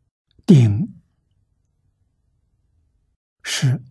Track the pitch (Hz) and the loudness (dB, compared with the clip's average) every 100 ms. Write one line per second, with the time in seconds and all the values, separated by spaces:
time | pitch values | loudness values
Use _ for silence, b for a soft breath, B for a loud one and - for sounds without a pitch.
0 | _ _ _ _ - 165 117 104 202 - | _ _ _ _ 2 4 4 0 -6 -12
1 | _ _ _ _ _ _ _ _ _ _ | _ _ _ _ _ _ _ _ _ _
2 | _ _ _ _ _ _ _ _ _ _ | _ _ _ _ _ _ _ _ _ _
3 | _ _ _ _ - - 135 127 - | _ _ _ _ -14 -6 -4 -4 -8